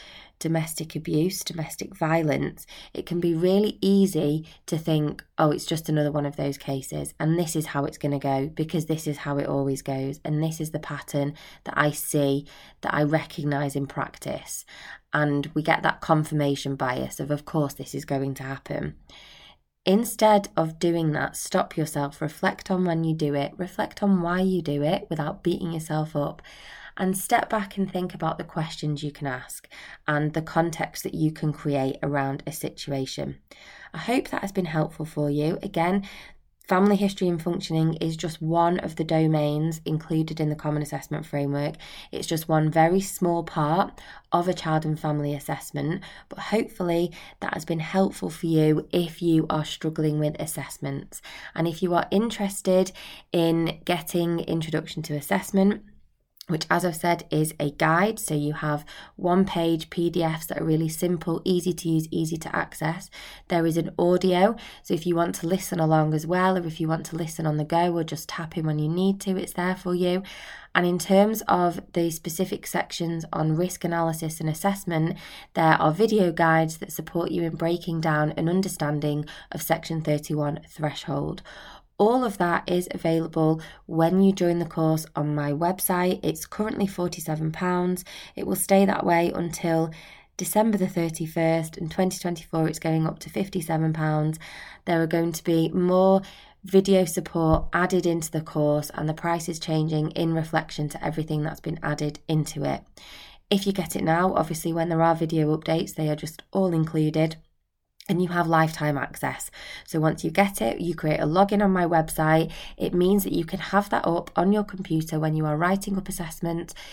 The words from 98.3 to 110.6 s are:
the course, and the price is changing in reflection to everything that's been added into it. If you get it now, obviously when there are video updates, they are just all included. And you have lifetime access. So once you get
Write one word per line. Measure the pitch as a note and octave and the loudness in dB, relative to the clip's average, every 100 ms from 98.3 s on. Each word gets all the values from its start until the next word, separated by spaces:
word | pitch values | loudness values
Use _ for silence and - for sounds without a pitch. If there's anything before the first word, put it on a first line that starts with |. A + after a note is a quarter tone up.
the | D#3+ | -4
course, | D#3 D#3 D3 D3 D3 | -4 0 2 2 0
and | - D3+ | -4 -4
the | |
price | D#3 E3+ E3+ E3 | -2 -2 -2 -4
is | E3 | -6
changing | - D#3 D#3 D#3 D3+ | -2 0 2 0 0
in | - E3+ | 0 0
reflection | D#3+ D#3+ D#3+ D#3+ - D3 | 0 0 -2 -2 -4 -6
to | - | -4
everything | - D#3 D#3 D3+ | -4 -4 -2 -2
that's | D3+ - | -2 -4
been | - D#3+ | -8 -6
added | D3+ D3 D3+ D3+ - | -4 -2 -4 -4 0
into | D#3 D3+ - | 0 0 -2
it. | C#3+ C#3 - - - - - - - | -2 -4 -6 -20 -20 -20 -20 -10 0
If | G3 G3 | 0 2
you | |
get | G3 E3 | -2 -2
it | - | -2
now, | D#3+ E3 F#3 | 2 2 2
obviously | - D#3+ D#3+ E3+ | 2 0 -2 -2
when | E3 E3 | -2 0
there | E3 | 4
are | E3 | 4
video | D#3+ D#3+ D#3+ D3+ | 4 2 2 2
updates, | D#3 D#3 D#3+ G3 - | 2 0 -2 -2 -2
they | D#3 | -2
are | D3+ | -2
just | D#3 - - | -6 -14 -6
all | G3 F#3+ | 0 2
included. | E3 D#3+ D#3+ D#3 D3+ D#3+ - - _ _ _ _ _ - | 2 2 2 2 2 0 -2 -18 _ _ _ _ _ -2
And | F3 | 0
you | F3+ | 2
have | F3 E3 | 0 4
lifetime | E3 D#3+ D#3+ D3+ C#3+ | 4 4 2 -2 0
access. | B2 - C3+ - - - - - - | -4 -4 -6 -6 -12 -14 -16 -16 -6
So | D#3+ | 0
once | D#3 D#3 | 2 2
you | E3 | 0
get | D#3+ G3+ G3 | 2 2 2